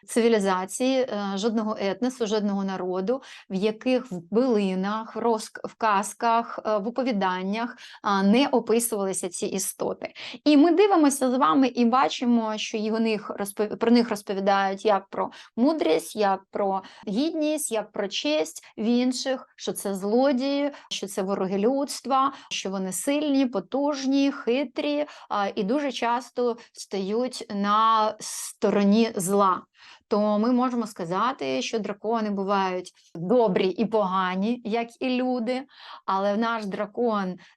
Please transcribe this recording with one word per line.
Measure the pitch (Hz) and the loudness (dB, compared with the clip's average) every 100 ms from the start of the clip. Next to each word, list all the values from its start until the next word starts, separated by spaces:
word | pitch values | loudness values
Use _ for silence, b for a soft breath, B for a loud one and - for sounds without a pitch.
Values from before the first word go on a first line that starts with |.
| - | -4
цивілізації, | 240 226 220 196 185 185 - 254 262 | 2 4 4 2 0 -2 -2 0 2
е, | 247 208 202 | 0 -2 -4
жодного | 196 226 220 214 214 | -2 -2 0 -2 -2
етносу, | 196 185 247 254 214 | -2 -2 -4 -2 -2
жодного | 214 208 196 | 0 0 -2
народу, | 190 185 185 185 190 269 B B B | -4 -4 -4 -4 -2 -4 B B B
в | |
яких | 190 214 220 254 254 254 | -2 -2 -2 0 0 -2
в | 180 170 | -10 -2
билинах, | 208 262 214 196 185 196 220 226 220 | 0 2 2 2 -2 -2 -4 -8 -4
в | |
розк-, | 226 220 - - 220 | 0 -2 -4 -12 -14
в | |
казках, | - 226 196 208 - 233 226 233 - - | -2 2 2 0 -2 2 2 0 -6 -2
е, | 214 | -2
в | 202 | -2
оповіданнях, | 240 254 202 190 185 190 214 233 - B B | -2 -2 0 0 -2 -4 -4 -6 -10 B B
а, | 214 196 | 0 4
не | 196 233 277 | 6 6 4
описувалися | 240 226 233 233 208 196 185 185 | 2 2 0 0 -2 -2 -2 -6
ці | - 208 | -6 -4
істоти. | 190 - - 175 - - - B B | -4 -6 -4 -6 -4 -10 -12 B B
І | 294 294 | 4 6
ми | 339 | 8
дивимося | 330 415 370 285 277 254 | 6 6 6 4 4 0
з | |
вами | 254 294 302 254 | 2 4 4 2
і | 240 | 4
бачимо, | 233 254 294 - 247 233 220 214 | 2 4 2 0 2 2 2 -4
що | 220 220 | -6 -4
і | 214 | -2
у | 226 | 0
них | 226 208 - | 0 0 -4
розпов-, | - 202 - 208 190 | -8 -8 -4 -4 0
про | 226 | 4
них | 240 233 | 6 4
розповідають | 208 - 196 196 196 196 196 | -2 -4 -2 2 2 0 0
як | 214 196 - | 2 2 0
про | 190 190 B B - | -6 -6 B B 2
мудрість, | 269 330 - 320 - 214 | 2 2 2 0 -2 0
як | 196 190 _ | 0 0 _
про | 208 196 190 185 B - | -4 -2 -2 -6 B -6
гідність, | 202 311 320 302 302 - | -2 -2 0 -2 -2 -2
як | 220 208 | -4 -4
про | - 202 | -4 -4
честь, | - 294 302 311 - B - | -2 -2 0 -2 -8 B -6
в | |
інших, | 220 240 254 247 269 254 - - | 0 2 2 0 -4 -4 -6 -10
що | 220 | -8
це | 202 202 | -6 -6
злодії, | 196 202 233 277 254 277 277 285 285 B | -4 0 2 4 2 0 -2 -2 -6 B
що | - 196 | -10 -8
це | - | -6
вороги | 190 196 190 196 | -4 -2 -2 0
людства, | 220 277 285 - 240 269 277 277 B | 0 0 -4 -6 -2 0 0 -2 B
що | - 190 | -8 -6
вони | 190 190 | -6 -6
сильні, | 185 - 294 302 269 269 | -4 -2 -2 2 2 2
потужні, | 196 190 269 285 277 269 277 277 | -2 -4 -2 -2 -2 0 2 2
хитрі, | 269 - 254 294 - 294 294 294 B B | 0 -2 -2 -2 -4 -2 -2 -4 B B
а, | 208 202 | -2 -2
і | - | -2
дуже | 196 285 285 | 0 0 -2
часто | 240 233 262 254 - 240 233 B | -2 -2 -2 -4 -4 -2 -2 B
стають | - - 196 190 220 254 - - | -20 -8 -6 -2 -2 -4 -6 -8
на | 202 202 214 220 220 214 214 - - | -4 0 2 4 4 2 -2 -10 -12
стороні | - - 202 202 202 214 226 214 | -12 -2 0 4 4 6 4 0
зла. | 170 202 196 180 - B B B - | 0 4 4 2 -4 B B B -2
То | 208 214 208 | 0 2 2
ми | 226 | 2
можемо | 247 254 240 214 | 2 2 -2 -6
сказати, | - 170 185 240 277 269 262 | -6 -4 -2 -2 -2 -4 -2
що | 247 233 | -2 -4
дракони | 202 202 214 226 214 | -6 -8 -4 -2 -2
бувають | 196 196 202 190 180 180 _ b | -4 0 0 0 -4 -8 _ b
добрі | 170 180 247 220 208 190 | -8 2 4 4 4 0
і | 185 | 0
погані, | 214 214 185 190 185 185 208 240 | 0 0 0 0 -2 -2 -2 -4
як | 226 226 233 - | -4 -4 -4 -6
і | 262 | -4
люди, | 247 254 247 220 254 285 B B B - | -2 0 -2 -2 -4 -8 B B B -4
але | 190 202 202 | -2 0 0
наш | 233 226 | 0 -2
дракон, | 208 208 208 233 240 208 185 180 B | -6 -6 -8 -2 -2 0 -4 -8 B